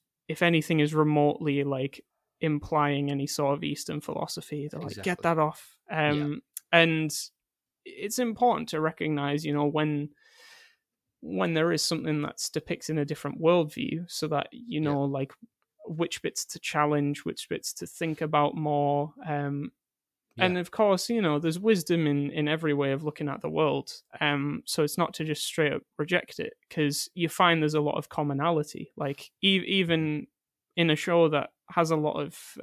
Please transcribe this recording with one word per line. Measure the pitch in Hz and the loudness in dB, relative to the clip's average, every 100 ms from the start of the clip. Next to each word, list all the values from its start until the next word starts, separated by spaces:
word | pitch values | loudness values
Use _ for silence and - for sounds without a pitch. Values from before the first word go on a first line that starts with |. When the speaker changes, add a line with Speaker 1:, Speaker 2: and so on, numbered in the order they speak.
| _ _ - | _ _ -10
Speaker 1:
if | 156 | 0
anything | 175 165 151 156 | 4 4 4 2
is | 151 156 | 4 4
remotely, | 151 151 147 - 156 139 | 4 4 4 2 -2 0
like, | 139 131 135 - - _ _ - | 0 -2 -4 -8 -20 _ _ -4
implying | 160 147 - 151 147 143 143 | -2 -2 0 2 2 2 0
any | 139 139 | -2 -4
sort | - 139 143 | -2 0 0
of | |
Eastern | 147 143 - 151 | -2 -6 -6 -8
philosophy, | - 147 - - - 147 147 | -6 -6 -6 -8 -8 -8 -8
they're | 156 | -8
like, | 143 - | -10 -6
"Get | 185 175 | -4 -2
Speaker 2:
Exactly. | |
Speaker 1:
that | 170 160 | 0 2
off." | 151 - - _ - 160 151 | 2 0 -18 _ -6 0 2
Speaker 2:
Yeah. | 147 147 | 2 0
Speaker 1:
Um, | 147 - - - | -4 -10 -16 2
and | 170 165 160 156 - - _ _ _ _ _ - | 4 4 2 -2 -4 -10 _ _ _ _ _ -20
it's | - 208 254 | -10 -6 -2
important | 240 214 247 160 156 | -2 4 4 4 -2
to | 156 | -2
recognize, | 156 - 156 147 143 147 156 | -2 -2 -2 0 0 -2 0
you | |
know, | 147 147 | 0 2
when, | 151 151 147 147 _ _ _ - - - _ _ _ _ _ | 2 0 0 -4 _ _ _ -20 -20 -20 _ _ _ _ _
when | 156 185 180 160 | -8 -2 2 2
there | 170 | 2
is | 160 | 2
something | - 160 160 151 | 0 -2 -2 -2
that's | 147 - - | -2 -6 -6
depicting | 156 - 170 - 160 | -6 -6 -8 -4 -2
a | 147 | -2
different | 147 143 - | -4 -8 0
worldview, | 165 175 151 - 139 160 175 | 4 4 4 -2 -4 -4 -6
so | - 156 | -6 -2
that, | 143 - | -2 -4
you | - 233 151 | -10 -8 -2
Speaker 2:
Yeah. | 151 143 | 0 0
Speaker 1:
know, | |
like, | 139 135 135 - - _ _ _ 605 | 0 -2 -6 -10 -20 _ _ _ -10
which | 160 165 - | -4 -4 -4
bits | 165 - - | -6 -6 -10
to | - | -8
challenge, | - 151 147 147 143 143 - | -4 0 2 2 0 -2 -6
which | - - | -8 -6
bits | 160 - - | -8 -8 -10
to | 165 | -12
think | - 165 156 | -6 -4 -4
about | 156 151 143 165 | 0 2 2 0
more. | 151 147 143 143 151 - 175 | -2 0 2 0 -2 -6 -6
Um, | 147 143 143 151 _ _ _ _ _ _ - | -4 -2 -4 -6 _ _ _ _ _ _ 0
Speaker 2:
Yeah. | 185 180 | 0 0
Speaker 1:
and | |
of | 175 | -2
course, | - 208 185 - | 2 4 4 2
you | 233 | 2
know, | 175 147 | 2 2
there's | 165 170 | 0 0
wisdom | 214 202 160 170 151 | 2 2 4 2 2
in, | 143 143 | 2 0
in | 156 147 | -2 0
every | 160 160 | 0 0
way | 143 139 | 2 2
of | 135 | 0
looking | 151 - 147 | -4 -4 -6
at | 127 | -4
the | - | -4
world. | 143 151 139 - - _ - | 0 2 0 -4 -14 _ -2
Um, | 151 143 143 160 - | 0 0 -2 -4 -4
so | - | 0
it's | 147 - | 0 0
not | 165 - | -2 -2
to | 156 | -4
just | 147 - | -4 -4
straight | - 147 | 0 0
up | - - - | 0 -6 -8
reject | 156 180 - - | 0 -2 -2 -8
it, | - - - | -10 -10 -10
'cause | 165 147 147 - 180 | -2 0 0 -6 -4
you | 165 | -2
find | - 180 165 | 2 4 4
there's | 151 151 | 2 2
a | |
lot | 147 - | 0 -2
of | - | -4
commonality. | - 147 135 160 160 147 - - - | -2 -2 0 0 0 -2 -8 -12 -8
Like, | 143 143 - - | -6 -6 -14 0
e-, | 196 190 - | 2 2 2
even | 196 165 165 156 151 135 _ _ _ _ - | 0 2 2 2 -2 -8 _ _ _ _ 0
in | 170 | 2
a | 151 | 2
show | - 170 165 | 2 4 6
that | 147 - _ - | 4 -2 _ -6
has | 175 165 | 0 2
a | 160 | 2
lot | 151 156 | 0 -2
of, | 147 - - - | -6 -10 -18 -8